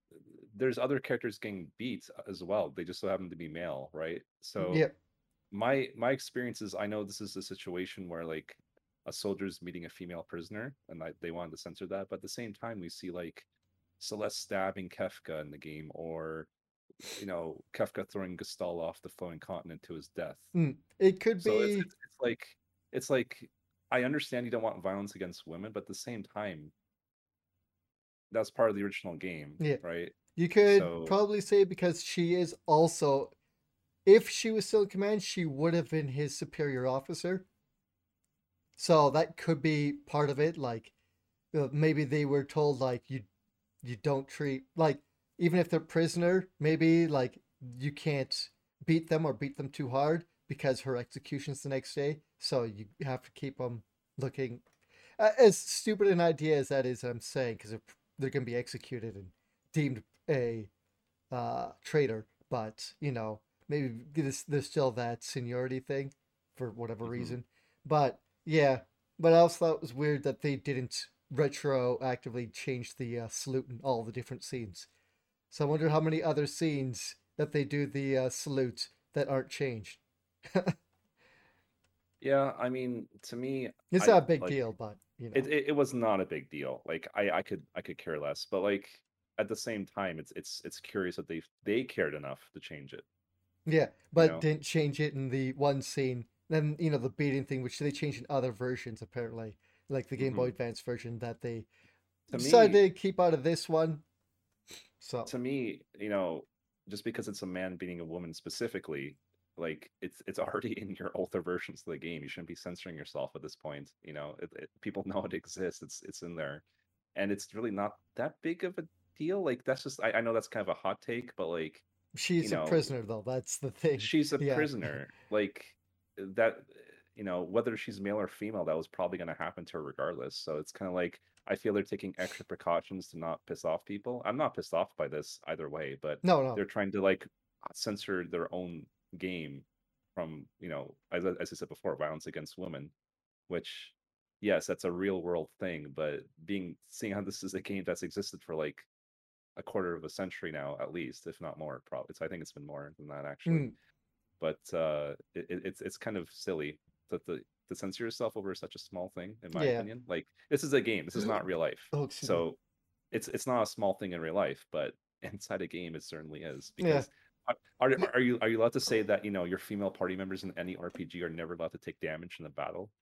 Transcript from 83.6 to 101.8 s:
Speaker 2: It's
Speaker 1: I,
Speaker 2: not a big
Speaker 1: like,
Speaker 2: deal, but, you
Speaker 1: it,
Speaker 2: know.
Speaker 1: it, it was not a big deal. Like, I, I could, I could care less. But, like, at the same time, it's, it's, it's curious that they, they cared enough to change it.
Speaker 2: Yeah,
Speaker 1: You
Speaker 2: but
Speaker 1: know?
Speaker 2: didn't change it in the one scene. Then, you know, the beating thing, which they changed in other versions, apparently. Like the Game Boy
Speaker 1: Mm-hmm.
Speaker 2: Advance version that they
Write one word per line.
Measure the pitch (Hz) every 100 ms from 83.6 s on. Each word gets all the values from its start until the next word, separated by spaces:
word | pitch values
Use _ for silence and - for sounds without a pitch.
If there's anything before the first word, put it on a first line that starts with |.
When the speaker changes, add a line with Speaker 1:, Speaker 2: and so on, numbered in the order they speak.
| 127 - _
Speaker 2:
It's | 180 233
Speaker 1:
I, |
Speaker 2:
not | 190
a | 151
big | 156 90
Speaker 1:
like, |
Speaker 2:
deal, | 139 113
but, | - 107 104 _ -
you | 117
Speaker 1:
it, | 135 135
Speaker 2:
know. |
Speaker 1:
it, | 151 139
it |
was | 147 139
not | 123 113 98
a | 90
big | 78 67
deal. | 76 67 64 -
Like, | 80 - -
I, | 101
I | 82
could, | - 90 - 92
I |
could | 90 80
care | - 76
less. | 73 71 -
But, | 98
like, | 101 101 - - _ _ _ -
at | 104
the | 110
same | - 107 92
time, | - 92 80
it's, | 76 87
it's, | - - 78
it's | -
curious | - 104 90 90
that | 85
they, | 82 - _
they | - 110 131
cared | - 80 73
enough | 67 67 -
to | -
change | - 76 69
it. | 67 - _ _ _ _ _ -
Speaker 2:
Yeah, | 156 131 - _ 165
Speaker 1:
You |
Speaker 2:
but | 160
Speaker 1:
know? | 165
Speaker 2:
didn't | 156 151
change | 147 165 147 139
it | 151
in | 143 131
the | 135 131
one | 139 143 139
scene. | - - 135 123 113 _ _
Then, | 156 151 151
you | 160
know, | 147
the | 117
beating | - 147 135 -
thing, | 135
which | 123 -
they | 147
changed | 143 151 117
in | 123
other | 139 123
versions, | 104 127 127 120 107
apparently. | 120 127 117 117 110 104 _ _ -
Like | 135 -
the | 131
Game | 139 123
Boy | 127
Speaker 1:
Mm-hmm. |
Speaker 2:
Advance | - 120 113
version | - 120 117 117
that | 117 113
they | 123 113 - _